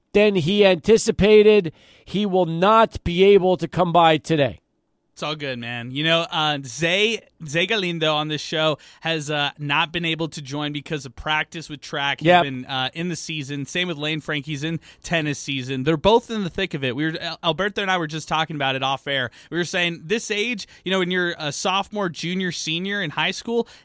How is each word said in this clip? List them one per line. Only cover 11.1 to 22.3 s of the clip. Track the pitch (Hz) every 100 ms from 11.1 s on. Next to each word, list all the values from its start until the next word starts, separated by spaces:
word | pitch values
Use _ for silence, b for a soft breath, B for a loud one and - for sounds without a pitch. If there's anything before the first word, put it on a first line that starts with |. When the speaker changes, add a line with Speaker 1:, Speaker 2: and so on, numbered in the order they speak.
| -
Speaker 2:
practice | 151 156 156 165 151
with | 151
track. | - 151 139 131
He's | 160
Speaker 1:
Yep. | 175
Speaker 2:
been, | 143 127 127
uh, | 131 131
in | 165 180
the | 156
season. | - 156 135 143
Same | 135 175 180
with | 147
Lane | 151 156
Frank. | - 147
He's | 139 147
in | 156 165 b b
tennis | - 165 151 139
season. | - 135 123 135
They're | 131 160
both | 196 233 -
in | 220
the | 180
thick | - 190
of | 151
it. | 131
We | 120 156
were, | 165
Al-, | 170 -
Alberto | 170 160 208 208
and | 196
I | 185
were | 156
just | 156 -
talking | 160 160 147
about | 135 131
it |
off | 135 135 143
air. | 139 120 B B
We | 165
were |
saying | 170 185 175 170
this | 160 220 -
age, | 208 233 220 - b
you | 180
know, | 190
when | 175
you're | 185 175 165
a | 151
sophomore, | - 196 190 196 208 185
junior, | - 165